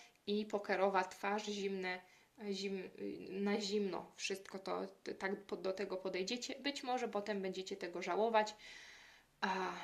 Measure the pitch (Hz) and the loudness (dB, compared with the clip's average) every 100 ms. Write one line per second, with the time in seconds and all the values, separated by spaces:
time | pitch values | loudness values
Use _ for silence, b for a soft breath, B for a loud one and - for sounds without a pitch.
0 | B _ - 208 214 202 208 185 196 190 | B _ 0 0 2 0 2 4 6 6
1 | 185 - 202 214 208 202 196 190 185 185 | 2 0 0 0 0 0 0 0 -2 -4
2 | - b b - 208 190 196 190 - - | -8 b b -10 -4 -2 -2 -2 -4 -6
3 | 202 - - 190 202 214 196 208 196 175 | -6 -6 -4 0 2 2 2 2 2 0
4 | - - - 196 - 190 190 180 190 - | -6 -6 -4 -4 -6 -8 -2 -2 -2 -6
5 | - - 190 202 - 175 185 190 190 185 | -10 -4 -2 -2 -4 -2 0 0 -2 -2
6 | 190 180 190 240 - - 285 277 262 247 | -2 0 0 -2 -4 -4 -2 -2 0 0
7 | 233 208 202 202 190 185 185 196 170 175 | 2 0 0 0 0 -2 -4 -4 -4 -4
8 | 185 180 226 220 214 - B B B B | 0 4 6 6 6 0 B B B B
9 | B B B - 196 190 180 175 | B B B -4 0 2 0 -4